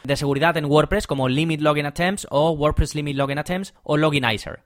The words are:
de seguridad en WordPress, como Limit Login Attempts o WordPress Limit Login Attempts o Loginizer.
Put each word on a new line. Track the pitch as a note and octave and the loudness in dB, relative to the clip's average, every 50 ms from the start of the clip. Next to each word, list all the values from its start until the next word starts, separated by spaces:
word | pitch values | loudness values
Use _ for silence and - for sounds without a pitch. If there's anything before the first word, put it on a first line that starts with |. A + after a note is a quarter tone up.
| - | -4
de | C3 C#3 | -4 -2
seguridad | C3 D3 C#3 C#3 C#3 D3 F3 D#3+ | -2 0 0 0 2 2 2 2
en | E3 D3+ | 0 0
WordPress, | C#3+ C#3+ D3+ D3+ - F#3+ G#3 G#3 | 2 4 4 4 4 0 -2 -2
como | - D3+ C#3 C3 B2+ | -2 -2 0 0 0
Limit | B2+ C#3+ D#3+ E3 D#3+ D3+ | 2 2 0 0 0 0
Login | D3+ D3+ D3+ D3 D3 | 2 2 2 2 -2
Attempts | D3 C#3+ - E3+ F3+ G3 G3+ - - | -4 -4 -2 -2 -2 -2 -4 -4 -2
o | - C#3 D3+ E3 | 0 2 2 2
WordPress | E3 D3 C#3+ D3+ D3+ - D#3+ C#3+ - | 2 2 0 0 2 0 -2 -2 -2
Limit | D3+ D3 D3 C#3 | -4 -4 -2 -2
Login | C3+ C#3 C3+ C#3 C#3+ | -2 -2 -2 -2 -4
Attempts | D3+ - F3+ F#3 G3 - - _ - | -4 -4 -4 -6 -6 -8 -14 _ -4
o | - D3+ | -2 0
Loginizer. | D3+ D#3 D#3 D3 C#3+ B2+ A#2 A2 G2+ - - - - _ | 2 2 4 2 2 2 2 0 -2 -4 -8 -14 -14 _